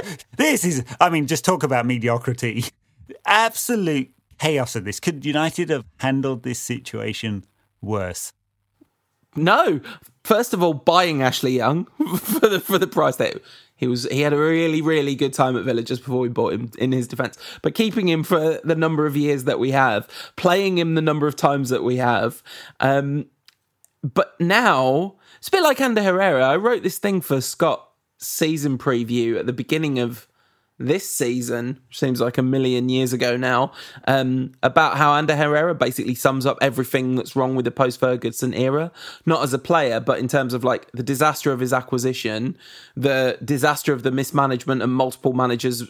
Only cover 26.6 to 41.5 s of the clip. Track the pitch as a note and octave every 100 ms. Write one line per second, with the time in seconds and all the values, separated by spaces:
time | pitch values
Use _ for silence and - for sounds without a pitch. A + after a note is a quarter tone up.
26.6 | A3 A#3+ F#3 - G3+ F#3+ - C3+ - -
27.6 | E3 A#2+ - _ _ _ - - D#3+ D#3+
28.6 | D3 B2+ C#3+ A#2+ A2+ A#2+ A#2 A2 A2+ B2
29.6 | - D#3 D#3 C3 A#2+ A#2 - _ _ _
30.6 | _ - B2 F3+ - - B2 B2 A#2+ A#2+
31.6 | A#2+ C#3 _ - C#3 B2 A#2+ B2 B2+ C3+
32.6 | C3 B2 B2+ B2+ B2+ B2 B2 B2 B2+ B2
33.6 | C3+ - - - - C3+ C3 C3 B2+ -
34.6 | C3 E3 D#3 C#3 D3 D3 D3+ D3 D3+ D3
35.6 | E3+ D#3 B2+ C3 A#2 B2 C3+ C3+ C3 B2+
36.6 | C#3 B2 B2+ C3+ B2+ B2+ - C#3 C3 C3
37.6 | B2 - C3 A#2+ B2+ B2+ A#2 - B2+ G#2
38.6 | C3 C#3+ E3+ - - - - D#3+ C#3 C3
39.6 | - E3+ C3+ A2+ A#2+ B2+ B2 C#3+ C3 B2
40.6 | B2+ A#2+ - A2+ A#2 C#3 D3+ C#3+ D3